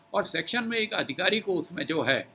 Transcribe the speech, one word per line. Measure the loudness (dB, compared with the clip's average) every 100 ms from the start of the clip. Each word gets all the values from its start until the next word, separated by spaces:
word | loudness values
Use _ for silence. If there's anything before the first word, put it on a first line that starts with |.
| _
और | -2
section | 0 -2 -2 -2
में | 0 0
एक | 0
अधिकारी | -2 -2 0 2 2
को | 2
उसमें | -2 -2 -6 -2
जो | 0
है, | 2 2 0